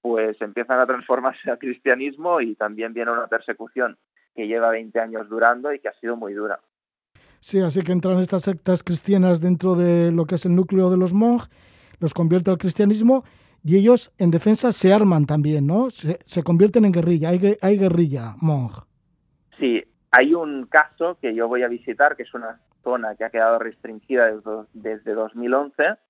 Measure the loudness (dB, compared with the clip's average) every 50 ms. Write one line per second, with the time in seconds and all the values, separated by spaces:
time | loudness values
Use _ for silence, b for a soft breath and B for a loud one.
0 | -4 -2 -2 -2 -2 -4 -4 _ -12 -10 -8 -8 -4 -2 0 0 0 0 -2 -6
1 | -2 -4 -4 -2 -2 -6 -6 -6 -8 -8 -8 -6 -6 -10 -10 _ _ 0 0 0
2 | -2 -10 -10 -8 -4 -2 -2 -2 -2 -4 -4 _ -6 -6 -6 -8 -10 -10 -8 -6
3 | -4 -4 -4 -4 -4 -4 -6 -6 -6 -8 -12 _ -12 -10 _ -4 -4 -4 -4 _
4 | _ _ _ _ _ _ _ -10 -8 -4 -2 0 0 0 0 -2 -8 -6 -6 -6
5 | -6 -4 -8 -12 -10 -8 -2 2 2 2 2 0 -4 -8 -8 -8 -10 -12 -14 _
6 | -8 -8 -8 -8 -8 -10 -8 -8 -6 -8 -8 -10 _ _ _ _ _ _ _ _
7 | _ _ _ b b b b b _ -2 0 0 0 2 -2 -2 -2 0 -2 0
8 | 0 0 0 0 0 0 -2 -2 -2 -4 -6 -4 _ -2 -2 0 0 -4 -6 -4
9 | 0 0 2 4 4 4 2 2 2 0 0 0 0 0 2 2 2 2 4 4
10 | 2 2 2 0 0 -2 -4 -4 0 2 2 2 2 2 2 2 2 4 2 2
11 | 0 2 2 2 2 2 2 0 -2 b b b b b b b b b b b
12 | -6 -4 -2 0 0 2 2 2 2 0 -2 0 -2 -6 0 2 2 2 2 4
13 | 4 4 4 2 b b b b b b b b _ 2 2 4 6 6 4 4
14 | 2 -8 _ _ 2 2 2 2 2 2 2 2 2 -2 0 2 4 4 6 6
15 | 6 4 4 4 2 2 0 0 0 0 0 0 0 0 0 0 0 -2 -6 -8
16 | -6 -6 -6 -6 _ _ -6 -4 0 2 4 6 6 6 6 4 4 4 2 2
17 | 2 2 0 0 2 0 0 2 2 0 0 2 2 0 2 4 2 2 2 2
18 | 0 0 -2 -6 -8 -10 -8 -2 -2 0 0 0 -2 -6 -10 -14 -20 _ _ _
19 | _ _ _ _ _ _ _ _ _ _ _ _ -2 0 0 -2 -4 _ _ _
20 | _ _ 4 4 4 4 2 -2 -2 -6 -8 -10 -10 _ 2 2 2 2 _ _
21 | -6 -6 -4 _ -6 -6 -2 -2 -2 -2 -2 -2 -2 -4 -6 -8 _ -12 -2 0
22 | 0 0 0 -4 -14 -14 -14 -14 -14 -14 -16 _ _ _ _ _ _ -6 -6 -6
23 | -6 -10 -8 _ -10 -6 -2 0 2 2 2 0 -2 -8 -12 _ -16 -16 -16 -16
24 | _ _ 0 0 0 0 0 -4 _ -10 -12 -12 -12 _ _ -12 -10 -10 -10 -8
25 | _ -8 -6 -6 -6 -6 _ -8 -4 -2 0 -2 -2 -4 _ -2 -2 -2 -2 _
26 | _